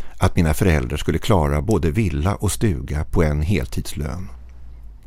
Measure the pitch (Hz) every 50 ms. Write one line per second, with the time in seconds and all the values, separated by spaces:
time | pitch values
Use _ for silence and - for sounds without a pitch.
0 | - - - - - 90 - - 85 78 76 - 104 92 78 71 64 62 69 76
1 | - - 78 - - - 107 87 76 71 71 73 71 107 110 85 80 80 73 110
2 | 110 87 69 71 76 95 104 - 110 95 - - 113 107 80 64 67 - 71 76
3 | 78 - - 95 82 76 73 76 78 82 104 76 65 - - - - - - 73
4 | 73 69 64 90 95 - - - - - - - - - - - - - - -
5 | -